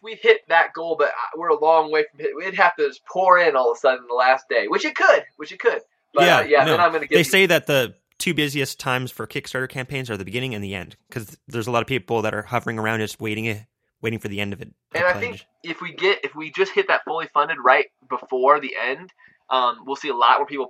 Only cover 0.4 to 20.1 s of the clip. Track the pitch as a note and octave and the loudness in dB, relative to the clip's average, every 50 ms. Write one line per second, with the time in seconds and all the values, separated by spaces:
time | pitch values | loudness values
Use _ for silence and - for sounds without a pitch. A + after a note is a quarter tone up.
0.4 | _ - E3 E3 D#3 - - D#3+ E3 E3+ D#3+ D3 C#3+ - - - A#2 - - D#3+ | _ 0 2 2 2 0 -4 -8 -6 -4 -2 0 0 0 -2 -4 -8 -10 -8 -4
1.4 | E3+ E3+ D#3 D3 D3+ D#3+ D#3+ D#3+ D#3 D3+ D#3 D#3 D3+ - _ C#3+ D#3 C#3+ - D3 | 0 0 0 2 4 4 4 4 4 2 0 -2 -2 -2 _ -8 -6 -6 -6 -6
2.4 | F3+ F#3+ F3+ F#3+ F#3+ F#3+ - - D3+ C#3 C3 - _ - - F3+ F#3+ F#3 F3+ F3 | -8 -4 0 2 2 2 2 0 -2 -4 -4 -6 _ -8 -4 2 4 6 6 6
3.4 | F3 D#3 C#3 C3 B2+ A#2 A#2 - - C3+ B2+ B2 B2 A#2+ A#2+ B2 B2+ C3 C3 C3 | 4 4 2 2 2 0 0 2 2 2 2 0 -2 -4 0 2 2 2 2 0
4.4 | - - B2+ A2+ G2 A2 E3+ G#3 - D4+ - - E4+ F4+ C#4+ - - - _ - | 0 -2 -2 0 0 0 -2 -2 -2 -4 -2 2 4 4 4 4 2 -4 _ -16
5.4 | D3+ - F#3+ - - - C3 A#2 - _ _ _ _ _ - C#3+ C#3 F3 E3 C3 | -16 -16 -8 -2 -2 -2 -2 -2 -6 _ _ _ _ _ 2 4 6 6 6 4
6.4 | - C#3 D3 C#3+ C3 D#3 D3 - F3 E3 D#3+ D#3 C#3+ - D3 F3 D#3+ - - F#3+ | 4 4 4 4 6 4 4 4 2 2 2 -2 -2 2 2 2 2 4 4 4
7.4 | F#3+ E3+ E3+ D3+ - - D3 C3+ B2 G#2+ - _ _ _ _ - - F#3+ D#3+ D3 | 4 4 2 0 0 0 0 0 0 -2 -6 _ _ _ _ -6 -4 -4 -2 -2
8.4 | D3 C#3+ C3+ D3 C3+ - - - - C3+ B2+ B2+ C3 A#2+ - - A2 - - C#3+ | -2 -2 -2 -4 -6 -6 -8 -8 -4 -2 -2 -2 -4 -6 -10 -10 -12 -10 -10 -10
9.4 | - - - B2+ C3 B2+ - C3+ B2+ - C#3+ C3+ C3 A#2 G#2+ F#2+ F#2+ F#2+ G2 B2 | -10 -8 -8 -8 -8 -8 -8 -10 -10 -8 -8 -8 -8 -6 -8 -8 -8 -8 -8 -6
10.4 | B2+ C3 A#2 G#2 G2+ F#2+ G2 F#2 - - - _ _ - - B2 G#2+ - - - | -6 -6 -8 -8 -8 -8 -8 -10 -12 -14 -18 _ _ -14 -14 -14 -14 -14 -20 -20
11.4 | _ - - A#2 G#2+ B2 A#2+ A#2 A2 - C3 A#2+ - - A#2+ A2+ G#2+ A2 G2+ G#2 | _ -10 -8 -6 -4 -2 -2 -2 -2 -2 -4 -6 -4 -4 -2 -2 -2 -2 -4 -6
12.4 | G#2 - B2 A#2 - A#2 A2+ A2 G#2+ A2 A2+ A2 G#2+ G#2 - - G#2+ A2 G#2+ A2 | -6 -6 -6 -6 -4 -6 -6 -4 -4 -4 -2 -4 -4 -6 -8 -10 -8 -8 -6 -6
13.4 | A2 A#2 G#2 G#2 A2+ _ _ _ _ _ _ _ - A2+ A2+ G#2+ - G#2+ G2 G2+ | -6 -6 -8 -8 -12 _ _ _ _ _ _ _ -6 -6 -6 -6 -8 -8 -6 -6
14.4 | G2+ G2+ G2 - - A2 _ _ _ _ - E3 F3 F3+ - - A#4 A#4+ A4+ - | -6 -6 -8 -10 -14 -18 _ _ _ _ -4 -2 0 0 0 -2 -4 -10 -10 -14
15.4 | - _ _ _ - E3+ D#3+ - F3+ E3+ D3+ - E3+ G3 G3+ - - - - D3+ | -18 _ _ _ -12 -12 -12 -10 -12 -14 -6 -2 0 0 0 0 -4 -10 -10 -10
16.4 | D#3 D3+ - F#3 F#3+ F#3+ - G3+ F#3 E3+ D#3+ - - - D#3 E3 D#3+ - - D3+ | -14 -6 -2 -2 -2 -2 0 -2 0 2 0 0 -2 -4 -8 -8 -6 -2 0 0
17.4 | D3 D#3+ D#3+ C#3 A#2+ B2+ C3+ D3 - - _ _ _ - C3+ - - - C3 B2+ | 0 0 -2 0 4 4 4 4 2 -2 _ _ _ -8 -8 -8 -6 -4 -2 2
18.4 | B2+ C3+ D3 D3 C#3 B2 - G2+ A2+ B2 C3+ D#3+ F3+ F3+ _ _ _ _ _ _ | 4 4 4 4 2 -6 -6 -4 -4 -4 -6 -6 -10 -18 _ _ _ _ _ _
19.4 | _ - C3 C3 B2 A#2+ A#2+ A#2 A2+ C3 C3+ - - D3 | _ -2 0 0 0 0 -2 -4 -8 -10 -10 -8 -6 -6